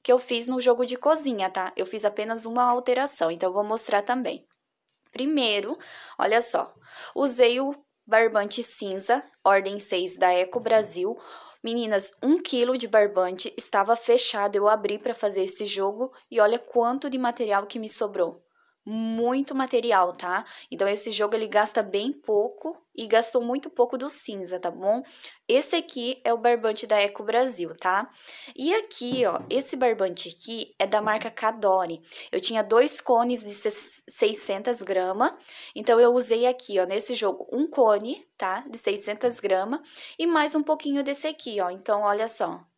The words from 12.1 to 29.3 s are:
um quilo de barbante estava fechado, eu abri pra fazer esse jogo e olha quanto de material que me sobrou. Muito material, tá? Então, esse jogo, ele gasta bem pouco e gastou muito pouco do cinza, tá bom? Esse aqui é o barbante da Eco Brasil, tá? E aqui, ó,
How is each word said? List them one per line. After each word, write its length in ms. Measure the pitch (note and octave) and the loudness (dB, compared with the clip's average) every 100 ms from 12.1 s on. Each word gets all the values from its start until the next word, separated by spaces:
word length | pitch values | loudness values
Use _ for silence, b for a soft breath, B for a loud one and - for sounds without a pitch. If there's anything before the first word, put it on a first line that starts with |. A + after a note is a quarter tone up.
| - | 0
um 180 | B3 E4+ | 0 2
quilo 380 | - B3+ A#3+ B3+ | 2 0 0 0
de 80 | A#3+ | 2
barbante 680 | A3 G#3 G3+ F3+ F#3 - - | 4 4 2 -2 -2 -4 -2
estava 400 | - G#3 G3 A#3 | 0 2 2 0
fechado, 580 | - A#3 - G#3+ G3+ | 4 4 4 2 0
eu 140 | G3+ G#3 | 2 2
abri 280 | G#3+ G3+ G#3 | 2 0 -4
pra 160 | - | -6
fazer 300 | A3+ G#3 G3 | -4 -4 -2
esse 240 | F#3+ - G#3 | 0 0 0
jogo 460 | G3 G3 G#3 C4 b b | -2 -2 -4 -8 b b
e 80 | A#3 | 2
olha 180 | G#3+ A#3+ | 4 2
quanto 540 | - A#3+ A#3 C4 C#4+ | -2 0 0 -2 -4
de 80 | B3+ | -4
material 480 | B3 A#3+ G#3+ G3+ G3+ | -4 -4 -2 -2 -2
que 140 | A#3 | -10
me 80 | G#3+ | -2
sobrou. 560 | - G#3+ G3 E3+ - _ _ _ _ - | 0 0 -2 -2 -4 _ _ _ _ -10
Muito 640 | A3 A3+ A3+ A#3 C4 C#4 | -6 -4 0 0 0 -2
material, 600 | C4+ C4 A#3+ A#3 G3+ F3+ | -4 0 0 2 2 2
tá? 320 | F3+ F3+ F#3 A3+ B B | -2 -4 -6 -6 B B
Então, 180 | D#3+ G3 | -4 -2
esse 220 | G#3 A3+ | 0 -2
jogo, 240 | G#3 G#3 | 0 -2
ele 120 | A3 G#3+ | -2 0
gasta 360 | G#3 G#3+ - | 0 2 0
bem 280 | G#3 G3 A3+ | -2 -2 -4
pouco 640 | C#4+ - G#3 A3+ - D#4+ E4+ _ - | -6 -2 0 0 -4 -12 -12 _ -14
e 100 | A3 | 0
gastou 360 | A3 A3+ B3+ | 2 2 0
muito 260 | A#3 C4 D4+ | -2 -6 -8
pouco 300 | - A#3+ B3+ | 0 0 0
do 100 | C4+ | -2
cinza, 500 | - - G3+ F3+ F3+ | 0 0 -4 -8 -6
tá 120 | F3 | -6
bom? 320 | E3+ F#3+ A3+ C4+ B B B _ | -4 -2 -2 -4 B B B _
Esse 300 | B3 D4+ E4+ | 2 4 0
aqui 420 | E4 C4+ A#3+ B3+ | -2 -8 -6 -4
é 80 | - | -2
o 60 | A#3 | 0
barbante 480 | A#3 A#3+ A3 G#3+ G#3+ | 2 2 0 -4 0
da 120 | G#3+ | 2
Eco 240 | G3+ G3+ | 2 -2
Brasil, 540 | G#3 A3+ C4 A#3 E3+ D#3+ | -2 0 2 0 -4 -4
tá? 340 | F#3 F#3+ A#3 B B B B - | -2 -2 -4 B B B B -6
E 180 | D4 | -2
aqui, 520 | G#4 G4 - B3 B3+ | -2 -2 -8 -4 0
ó, 140 | A3 | 0